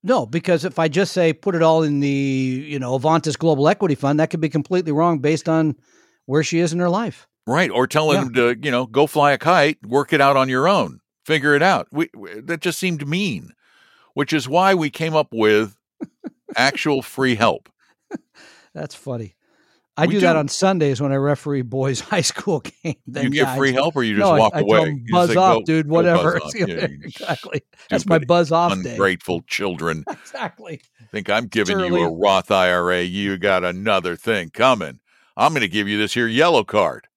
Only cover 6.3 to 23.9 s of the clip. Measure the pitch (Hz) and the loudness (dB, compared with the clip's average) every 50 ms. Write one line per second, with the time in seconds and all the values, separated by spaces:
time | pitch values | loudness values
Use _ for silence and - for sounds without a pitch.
6.3 | 131 151 151 - - 165 170 165 156 175 175 175 175 202 233 202 - - _ _ | 0 0 0 0 0 0 0 0 0 0 0 0 0 -2 -2 -6 -10 -12 _ _
7.3 | _ _ _ - 123 156 185 139 98 117 127 127 - 151 156 151 147 143 139 127 | _ _ _ -2 0 0 0 0 2 0 0 2 2 0 2 4 2 2 0 0
8.3 | 113 127 120 120 123 117 131 151 127 123 127 113 113 135 147 147 - 156 143 143 | 0 2 2 2 2 0 -4 -2 -2 -2 -2 0 2 2 2 2 2 2 4 4
9.3 | 143 127 - 156 180 180 143 151 156 _ - 104 120 139 143 - - 147 139 139 | 2 2 2 2 4 4 4 2 0 _ -8 -2 -2 -2 0 2 2 4 4 4
10.3 | 139 135 131 131 131 127 139 175 202 185 120 82 65 104 _ _ _ _ _ - | 4 4 2 2 0 0 2 2 2 2 0 -2 -6 -16 _ _ _ _ _ -2
11.3 | 156 151 131 147 147 143 156 190 190 117 82 _ - 147 165 - - - 101 87 | -2 0 2 2 2 4 4 2 2 0 -2 _ -4 -6 -6 -6 -6 -18 -18 -16
12.3 | 90 107 113 143 170 160 - 180 160 - - 185 170 151 143 139 156 180 208 185 | -16 -16 -8 -8 -8 -4 -4 -6 -6 -4 -4 -4 -4 -4 -6 -4 -4 -4 -2 -4
13.3 | 123 85 - - - _ _ _ _ _ _ _ _ _ _ _ _ - 143 - | -6 -8 -10 -16 -20 _ _ _ _ _ _ _ _ _ _ _ _ -6 -4 -2
14.3 | 160 156 123 127 139 175 185 196 196 180 156 147 - - 160 165 175 160 147 _ | -2 -2 -2 0 0 2 4 4 2 2 0 -4 -4 -4 -6 0 0 0 0 _
15.3 | - 113 107 107 107 104 110 101 _ _ _ _ _ _ - - _ _ _ 320 | 0 2 4 4 4 4 2 0 _ _ _ _ _ _ -16 -16 _ _ _ -18
16.3 | _ _ _ - - - 123 139 139 - - 151 143 135 120 - - - 135 131 | _ _ _ -8 -2 0 0 0 0 -2 -2 -2 -2 -2 -4 -8 -6 -2 0 0
17.3 | 123 104 113 110 76 - _ _ _ _ _ _ _ _ _ _ 415 - _ _ | 2 2 2 0 0 -2 _ _ _ _ _ _ _ _ _ _ -16 -16 _ _
18.3 | _ _ - - - _ _ _ _ 160 151 - - - - 143 127 117 113 92 | _ _ -20 -20 -20 _ _ _ _ -12 -12 -12 -14 -14 -10 -10 -8 -8 -8 -12
19.3 | _ _ _ _ _ _ _ _ _ _ _ _ _ - 156 - 202 202 185 175 | _ _ _ _ _ _ _ _ _ _ _ _ _ -2 -2 0 2 2 2 2
20.3 | 165 156 147 139 - - 190 190 190 180 156 143 135 113 143 139 139 135 139 143 | 2 2 0 -2 -4 0 0 0 2 2 0 0 0 0 -2 -2 0 0 0 0
21.3 | 147 - - 147 143 139 127 117 117 135 131 135 131 - - - 208 190 147 - | -2 -2 -2 -6 -4 -4 -4 -4 -4 -4 -2 -2 -4 -4 -6 -4 -2 -2 -2 -2
22.3 | - - - - 180 143 - - _ _ _ 165 143 _ _ - 123 147 135 127 | -4 -6 -4 -2 -4 -4 -4 -8 _ _ _ -10 -10 _ _ -14 -8 -4 -2 -2
23.3 | 143 147 131 131 127 135 135 135 127 131 139 165 | 0 0 0 0 0 0 0 2 2 2 0 0